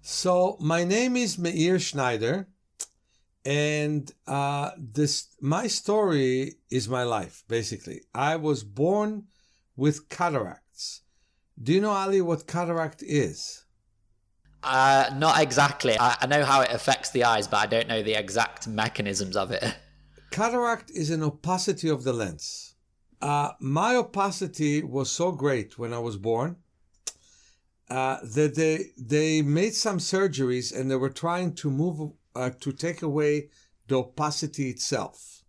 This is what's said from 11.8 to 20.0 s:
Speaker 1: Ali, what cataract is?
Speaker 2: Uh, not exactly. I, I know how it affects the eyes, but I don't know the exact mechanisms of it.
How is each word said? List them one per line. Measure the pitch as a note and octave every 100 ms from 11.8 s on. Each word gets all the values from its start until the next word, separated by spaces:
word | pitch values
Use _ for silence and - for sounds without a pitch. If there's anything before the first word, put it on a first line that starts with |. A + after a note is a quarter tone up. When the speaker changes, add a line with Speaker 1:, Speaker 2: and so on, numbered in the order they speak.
| G#3
Speaker 1:
Ali, | G3+ F#3+ G3
what | E3+ D#3+ -
cataract | E3+ F3 E3+ D#3+ -
is? | - D3 G#2 D2 - - _ _ _ _ _ _ _ _ _ _
Speaker 2:
Uh, | C#3+ C3 C3+ C3+ B2+ C3+
not | D#3 D#3
exactly. | D3 B2 C#3+ B2+ C3 A2
I, | B2 A#2
I | C3
know | D3
how | C#3 C#3
it | B2+
affects | A#2+ - C3 -
the | C3
eyes, | A#2+ A2 G#2
but | G#2
I | G#2+
don't | A2+ A#2
know | A2+
the | G#2+ G#2+
exact | G2 G2+ A2+ - -
mechanisms | G#2+ A2+ - G2+ F#2+ G2 F#2+
of | F#2+
it. | F#2+ A2+ - - -